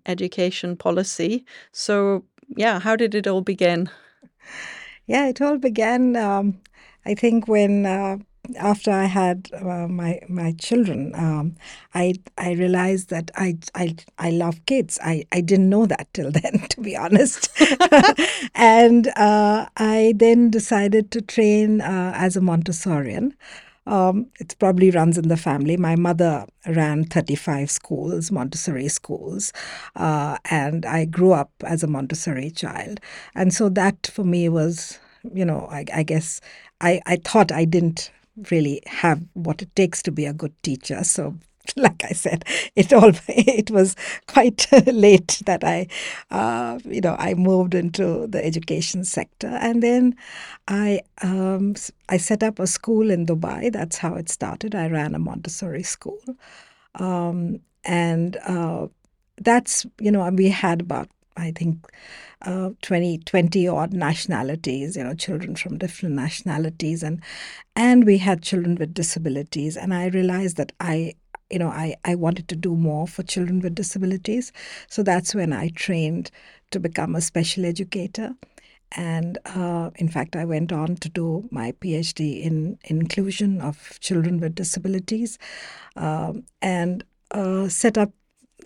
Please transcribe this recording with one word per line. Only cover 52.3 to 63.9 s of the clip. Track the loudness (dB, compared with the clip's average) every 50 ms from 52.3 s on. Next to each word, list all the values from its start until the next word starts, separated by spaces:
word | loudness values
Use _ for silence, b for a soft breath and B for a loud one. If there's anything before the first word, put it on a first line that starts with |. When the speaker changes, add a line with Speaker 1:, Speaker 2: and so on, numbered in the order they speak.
| 0 0 0
Speaker 2:
up | -2 -2 -2
a | -4 -4
school | -4 -4 -2 0 2 2 4 2
in | 2 0 0
Dubai. | 0 -2 -2 -2 -4 -4 -4 -4 -2
That's | -2 -4 -6 -6 -6 -6
how | -6 -6 -6
it | -6 -8 -8
started. | -8 -8 -8 -8 -8 -8 -8 -6 -6
I | -4 -4 -2
ran | -2 -2 -2 -4 -4
a | -4
Montessori | -4 -6 -6 -8 -10 -12 -10 -10 -8 -8 -8 -8
school. | -8 -8 -10 -10 -10 -14 -14 -14 -12 -14 -16 B B B B B B B B B B B B -6
Um, | -4 -4 -2 -2 -2 -2 -2 -4 -4 -4 -6 -8 _ _ _ _ -6
and, | -2 0 0 2 2 2 0 0 -2 -4 -6 -6 -4
uh, | -4 -2 -2 -4 -4 -6 -8 -10 _ _ _ _ _ _ _ _ _ -2
that's, | 2 4 4 4 2 0 -4 -6 -6 -8 _ -2
you | 0 2
know, | 2 2 2 2
we | 2 4 4 4
had | 2 2 0 0 0 0
about, | -2 -4 -6 -8 -8 -10 _ _ _ _ -10
I | -8 -8 -6
think, | -6 -4 -2 -2 -4 -4 -8 -18 B B B B B B B B B B -10
uh, | -8 -6 -4 -6 -6 -8 _ -4
twenty, | -2 0 0 0 0 -2 -4
twenty | -4 -2 0 2 2 2 2 2 0 0
odd | 0 -2 -2 -4